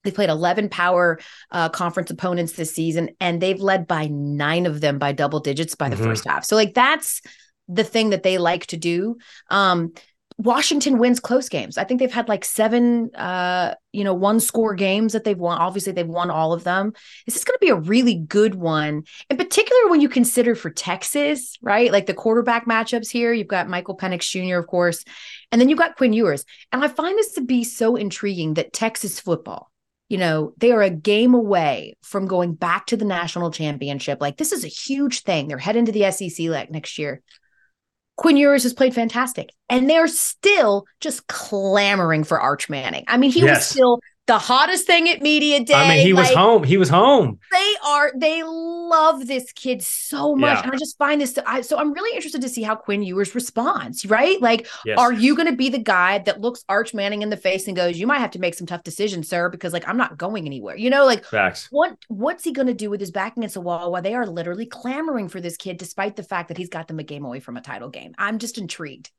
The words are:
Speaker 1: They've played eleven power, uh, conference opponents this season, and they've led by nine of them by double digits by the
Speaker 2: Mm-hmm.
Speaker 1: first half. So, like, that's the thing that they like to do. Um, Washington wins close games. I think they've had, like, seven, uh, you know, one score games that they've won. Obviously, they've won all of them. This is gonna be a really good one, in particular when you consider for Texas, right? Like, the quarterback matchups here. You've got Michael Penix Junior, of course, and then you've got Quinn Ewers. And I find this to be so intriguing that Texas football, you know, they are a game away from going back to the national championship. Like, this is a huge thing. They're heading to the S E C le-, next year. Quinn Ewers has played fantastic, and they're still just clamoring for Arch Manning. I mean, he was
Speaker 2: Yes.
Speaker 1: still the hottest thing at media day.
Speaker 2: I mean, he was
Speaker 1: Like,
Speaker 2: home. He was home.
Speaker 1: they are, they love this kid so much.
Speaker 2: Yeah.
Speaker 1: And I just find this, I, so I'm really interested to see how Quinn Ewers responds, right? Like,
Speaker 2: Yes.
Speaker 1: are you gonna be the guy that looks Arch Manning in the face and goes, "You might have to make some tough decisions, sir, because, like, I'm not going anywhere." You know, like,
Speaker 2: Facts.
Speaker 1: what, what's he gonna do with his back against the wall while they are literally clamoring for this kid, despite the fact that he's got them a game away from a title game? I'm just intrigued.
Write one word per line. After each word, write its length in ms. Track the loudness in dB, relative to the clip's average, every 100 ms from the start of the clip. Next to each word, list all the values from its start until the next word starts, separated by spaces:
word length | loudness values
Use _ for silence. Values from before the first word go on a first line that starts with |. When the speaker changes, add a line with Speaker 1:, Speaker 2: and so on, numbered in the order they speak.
Speaker 1:
They've 100 | -6
played 140 | -2 0
eleven 400 | 0 0 -2 -4
power, 500 | -2 0 2 2 0 -10 -20 -10
uh, 200 | -4 -4
conference 400 | -2 -4 -4 -6
opponents 420 | -6 -4 -2 -4
this 220 | -6 -8
season, 360 | -4 -2 -2 -6 _
and 180 | -4 0
they've 200 | -2 0
led 260 | 0 0 0
by 220 | -4 -2
nine 580 | -4 -4 -2 0 0 -2
of 160 | 0
them 160 | -2 0
by 140 | -2
double 280 | 0 -2 -2
digits 340 | -4 -4 -6
by 140 | -4 -4
the 80 | -2
Speaker 2:
Mm-hmm. 80 |
Speaker 1:
first 220 | -2 -2 -2
half. 180 | -4
So, 100 | 2
like, 200 | 2 2
that's 480 | 4 2 2 -4 -10 -12 -20 _ _ -6
the 160 | -4
thing 260 | 0 0 2
that 120 | 2
they 140 | 0 2
like 300 | 0 0 -6
to 100 | -6
do. 400 | -2 -2 -2 -6 -14 -20 _
Um, 460 | 2 2 2 -2 -8 _ _ _ -4
Washington 580 | 0 0 0 0 2 2
wins 240 | 4 2
close 300 | 0 -2 0
games. 260 | -8 -6 -6
I 80 |
think 160 | -4 -2
they've 100 | -2
had, 200 | -2 -2
like, 160 | -4 -4
seven, 680 | 0 2 4 2 2 -2
uh, 600 | -8 -8 -4 -2 -2 -2 -6 _
you 120 | -4
know, 100 | -2
one 260 | 0 2 2
score 340 | 0 0 0
games 380 | 0 0 2 0
that 100 | 0
they've 140 | -2 -2
won. 220 | -2 0
Obviously, 340 | -2 -2 -6
they've 140 | -4 -4
won 240 | -4 -2
all 240 | 0 0
of 100 | 0
them. 300 | -2 -2 -2 -6 -20 -16 -8
This 100 | -4
is 80 |
gonna 140 | -2 2
be 100 | 2
a 60 |
really 400 | 2 2 2 4
good 400 | 0 0 2 2
one, 500 | 2 -2 0 -2 -4 -8 -20 -6
in 80 | -4
particular 540 | 0 0 4 4 6
when 100 | 4
you 80 | 4
consider 460 | 4 2 4 2
for 160 | 0 -4
Texas, 880 | -8 -6 -6 -4 -2 -2 -2 -8 -10
right? 320 | 0 2 4
Like, 140 | 2 0
the 80 |
quarterback 500 | -4 0 2 2 0
matchups 460 | 0 -2 0 -4 -4
here. 240 | -2 0
You've 140 | 0 -2
got 200 | -2 -2
Michael 300 | -6 -8 -8
Penix 320 | -6 -4 -4
Junior, 260 | -4 -2 -2
of 100 | -2
course, 380 | 0 0 -2 -12 -20 -20 -20 _
and 80 | 4
then 80 | 4
you've 100 | 4
got 180 | 2 2
Quinn 180 | 2
Ewers. 320 | 4 2 0 -8 -20 _
And 100 | -2
I 60 | -2
find 300 | -2 -2 0
this 160 | -2
to 80 | -4
be 200 | -2 -2
so 340 | -2 -2 0 0
intriguing 580 | -4 -4 -6 -4 -2
that 180 | -2 -4
Texas 480 | -4 -4 -4 -10 -8
football, 500 | -4 -4 -4 -16 -16 _ _ _ _
you 80 | -2
know, 380 | 0 0 -4 _
they 160 | 4
are 80 | 4
a 80 | 2
game 460 | 2 0 4 6
away 640 | 4 4 2 0 -2 -8 -20
from 240 | -8 -6 -2
going 280 | 0 -2
back 320 | -2 -2 -2 -2
to 100 | -2
the 80 |
national 460 | -2 -2 -4 -4 -6
championship. 720 | -4 -6 -4 -6 -6 -6 -4
Like, 160 | -4 -4
this 140 | -6
is 120 | -4
a 40 | -8
huge 520 | -10 -6 -2 -2 -4
thing. 280 | -2 -2 -4
They're 100 | -6
heading 260 | -2 0
to 80 | 2
the 140 | 2 0
S 160 | 0
E 80 | -8
C 180 | -4 -4
le-, 180 | -4 -6
next 260 | -10 -10 -8
year. 240 | -8 -10 _ _ _ _ _ _ _ _ _ 0
Quinn 200 | 4 6
Ewers 280 | 6 4
has 100 | 2
played 180 | 2 0
fantastic, 580 | 2 -2 -2 -4 -6 -12 _ _
and 180 | 0 4
they're 180 | 4 4
still 800 | 0 -4 0 2 4 4 2 -2 _
just 260 | -8 -8 -10
clamoring 960 | -10 -6 -2 2 2 4 2 2 2
for 160 | 2 0
Arch 300 | 0 -2 -4
Manning. 360 | -6 -6 -8 0
I 80 | 2
mean, 160 | 4
he 80 | 6
was 80 | 6
Speaker 2:
Yes. 180 | 6 2
Speaker 1:
still 280 | 4 4 4 _ _ 2
the 100 | 2
hottest 480 | 4 2 4 0 4
thing 220 | 4 4
at 120 | 2
media 420 | 2 2 4 2
day. 100 | 4
Speaker 2:
I 140 | 6 6
mean, 180 | 6 6
he 60 |
was 160 | 6 6
Speaker 1:
Like, 80 | 6
Speaker 2:
home. 260 | 8 6
He 140 | 6 4
was 120 | 6
home. 520 | 6 8 6 4 -2 _
Speaker 1:
they 240 | 0 2 0
are, 280 | 0 2 2 0
they 280 | 0 0
love 840 | -6 -8 -8 -8 0 4 4 2 -4
this 240 | -6 -6
kid 320 | -10 -6 -6
so 540 | -6 -8 -8 -2 0 2
much. 220 | 4 2
Speaker 2:
Yeah. 40 |
Speaker 1:
And 100 | -2
I 40 | -6
just 200 | -8 -2
find 220 | 0 0
this, 160 | 0 -4
I, 180 | -4 -4
so 140 | -2 -2
I'm 160 | -2
really 220 | -2 -6
interested 260 | -6 -8 -6
to 60 | -6
see 140 | -6
how 140 | -4 -4
Quinn 260 | -4 -4
Ewers 320 | -2 -2 -2
responds, 720 | -4 -6 -2 -2 -2 -6 -10 0
right? 340 | 2 4 4
Like, 280 | 2 0 -2 -12
Speaker 2:
Yes. 140 | -2 2
Speaker 1:
are 140 | 4
you 220 | 4 2
gonna 220 | 4 0 0
be 120 | -2
the 120 | -2
guy 380 | 0 2 2 2
that 220 | -2 -2
looks 240 | -6 -6 -2
Arch 260 | -2 -2
Manning 280 | -4 -4 -4
in 80 | -6
the 60 | -2
face 300 | -2 -2 -4
and 100 | -2
goes, 220 | -2 0
"You 80 | -2
might 120 | 0
have 100 | -2
to 60 | -4
make 160 | -6
some 140 | -6 -10
tough 160 | -10
decisions, 440 | -12 -6 -4 -4 -4
sir, 200 | -2 -2
because, 240 | -4 -8
like, 160 | -6 -4
I'm 80 | -2
not 200 | -4 -4
going 300 | -8 -6 -8
anywhere." 300 | -10 -12 -4
You 140 | 0
know, 160 | 4 4
like, 180 | 4
Speaker 2:
Facts. 420 | -2 0 0 0 -6
Speaker 1:
what, 240 | -2 -2 -4 _
what's 380 | -6 -4 -4
he 80 | -8
gonna 200 | -2 -2
do 140 | -2 -6
with 120 | -6
his 100 | -6
back 260 | -6 -6 -6
against 180 | -8
the 60 | -8
wall 300 | -6 -6 -4
while 120 | -4
they 120 | -4
are 120 | -4 -6
literally 380 | -6 -8 -8 -10
clamoring 600 | -10 -8 -6 -6 -6 -6
for 120 | -10
this 160 | -12 -12
kid, 200 | -12 -14
despite 380 | -12 -8 -8
the 80 | -8
fact 260 | -10 -10 -8
that 80 | -12
he's 120 | -10
got 180 | -12 -10
them 140 | -12
a 40 |
game 200 | -12 -12
away 160 | -12 -14
from 160 | -14 -16
a 40 |
title 280 | -14 -14 -14
game? 260 | -18 -20 -8
I'm 220 | -6 -6
just 200 | -10 -10
intrigued. 520 | -12 -12 -14 -16 -20